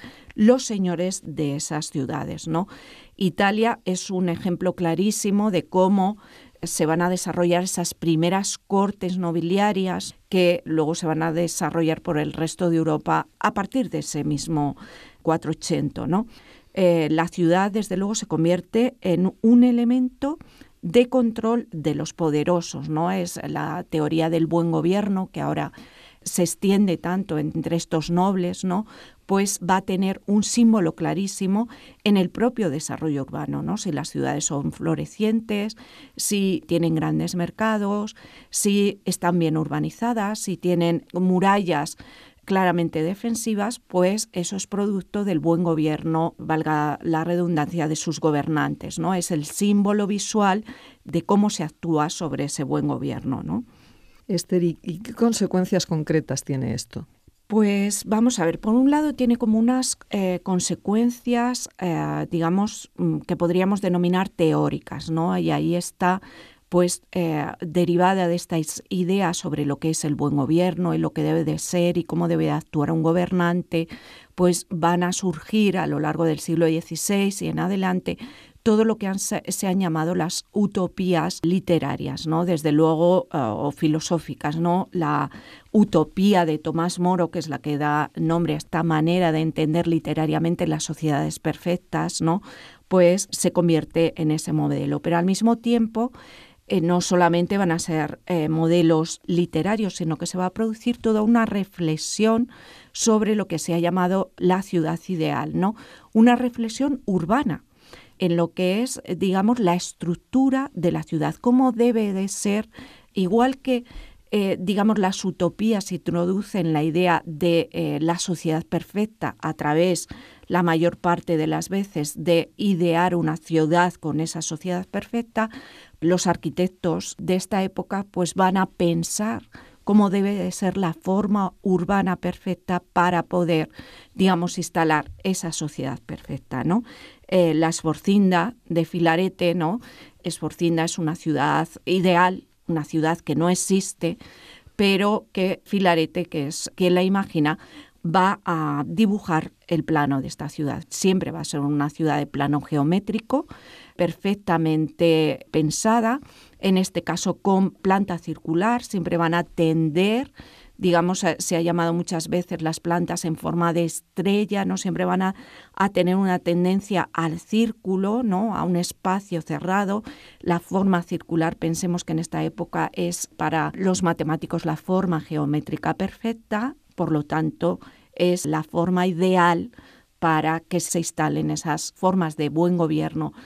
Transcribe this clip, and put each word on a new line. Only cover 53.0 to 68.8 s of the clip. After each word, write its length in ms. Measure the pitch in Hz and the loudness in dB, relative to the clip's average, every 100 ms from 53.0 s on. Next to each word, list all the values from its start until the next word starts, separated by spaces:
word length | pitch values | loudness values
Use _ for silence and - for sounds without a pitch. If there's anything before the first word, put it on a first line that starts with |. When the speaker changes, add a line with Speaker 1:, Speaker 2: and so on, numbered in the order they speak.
| 139 131 131 131 | -6 -6 -6 -6
Speaker 1:
¿no? 220 | 160 202 240 - - - - - - | -4 -6 -6 -18 -20 -20 -20 -18 -6
Speaker 2:
Esther, 340 | 175 - 180 | -4 0 0
¿y, 160 | 175 156 | 0 -2
y 160 | - 170 | -10 -12
qué 160 | 226 | -12
consecuencias 720 | - 233 226 196 185 185 180 - | 0 0 2 0 0 0 0 0
concretas 580 | 160 151 156 - 135 | -2 0 -2 -2 -6
tiene 300 | - 135 127 | -4 -4 -4
esto? 320 | 120 - - - _ _ _ - | -6 -8 -12 -14 _ _ _ -2
Speaker 1:
Pues 580 | 214 208 202 202 202 | 2 2 2 0 -4
vamos 340 | - 208 240 226 | -2 2 2 2
a 60 | |
ver, 140 | 165 165 | 0 0
por 160 | 214 | 2
un 160 | 240 269 | 4 4
lado 240 | 294 302 | 4 0
tiene 220 | 247 240 240 | 0 0 2
como 220 | 226 220 | 2 2
unas, 400 | 233 262 247 - - | 2 2 -2 -6 -6
eh, 300 | 208 185 175 | -2 -2 -2
consecuencias, 1300 | - 180 175 170 - 214 240 240 240 240 240 247 - - | -2 -2 0 -4 0 2 2 -2 -2 0 0 -4 -10 -6
eh, 480 | 180 156 151 151 151 | -4 -2 -2 -4 -2
digamos, 600 | 170 165 190 214 - - - | -2 0 0 0 -6 -16 -4
mm, 220 | 170 156 | -2 -2
que 180 | - 175 | -4 -2
podríamos 440 | 175 180 190 202 | 0 2 2 0
denominar 480 | 185 175 175 185 190 | 0 0 2 0 -2
teóricas, 800 | - 160 151 147 151 - 151 165 | 2 2 4 0 -2 -8 -12 -4
¿no? 260 | 160 175 185 | -2 0 0
Y 140 | 165 | 0
ahí 240 | 147 160 | 0 0
está, 480 | 175 - - 180 185 - - - _ _ | -2 -4 -2 0 0 -6 -20 -20 _ _
pues, 320 | 175 175 - _ | 2 2 0 _
eh, 340 | 185 165 151 151 - | -4 -2 -2 -4 -8
derivada 640 | 170 175 175 175 180 190 175 | -4 0 2 4 4 2 0
de 80 | |
esta 240 | 175 - 165 | -2 -2 -4
is-, 240 | 151 - | -4 -10